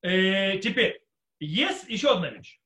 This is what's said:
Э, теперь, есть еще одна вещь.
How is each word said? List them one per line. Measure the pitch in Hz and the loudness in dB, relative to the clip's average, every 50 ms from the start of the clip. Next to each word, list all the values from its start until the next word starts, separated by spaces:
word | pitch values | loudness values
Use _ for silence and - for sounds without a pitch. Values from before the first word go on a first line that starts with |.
| - | -2
Э, | 180 185 185 185 190 190 196 196 196 196 190 | 2 2 4 4 4 2 2 0 0 -2 0
теперь, | 190 226 - 262 226 165 - - _ _ _ _ _ _ _ _ | -2 -2 2 2 2 2 0 -6 _ _ _ _ _ _ _ _
есть | 156 151 156 196 294 381 370 - - - | -8 -4 0 0 0 0 -2 -6 -8 -8
еще | 226 208 - 285 247 | -6 0 0 2 2
одна | 185 170 139 | 2 -2 -4
вещь. | - - - - - _ _ | -6 -10 -18 -20 -20 _ _